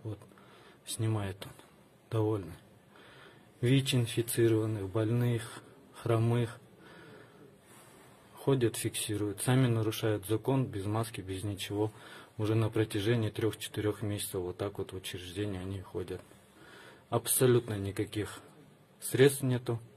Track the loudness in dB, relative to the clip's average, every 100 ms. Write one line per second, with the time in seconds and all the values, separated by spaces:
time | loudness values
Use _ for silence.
0 | -10 -12 -14 -20 -20 -20 -20 -20 -12 -2
1 | 0 0 -2 -8 -12 -16 -20 -20 -20 -20
2 | -4 0 2 0 -4 -12 -18 -20 -20 -20
3 | -20 -20 -20 -20 -20 -2 4 4 4 0
4 | 2 -2 -2 4 4 4 2 -2 -2 0
5 | 2 2 2 0 -4 -14 -18 -20 -20 -10
6 | 0 2 4 2 0 -6 -20 -20 -20 -20
7 | -20 -20 -20 -20 -20 -20 -20 -20 -20 -20
8 | -20 -20 -20 -6 0 2 2 0 -4 -4
9 | -4 -2 -2 -2 2 4 6 4 0 0
10 | 0 0 0 -2 2 0 0 -2 -2 0
11 | -2 -6 -8 -6 -4 -6 -4 0 0 -2
12 | -18 -18 -18 -4 0 2 2 2 0 0
13 | 0 2 0 0 -2 -2 -8 -2 -2 -2
14 | -2 -4 -4 -4 -4 -4 -6 -4 -8 -8
15 | -8 -10 -10 -6 -4 -4 -6 -8 -8 -8
16 | -6 -8 -12 -20 -20 -20 -20 -20 -20 -20
17 | -2 -2 0 4 6 6 4 -4 -4 -2
18 | -4 -2 -6 -8 -18 -20 -20 -20 -20 -12
19 | -6 6 6 6 0 0 -2 -6 -6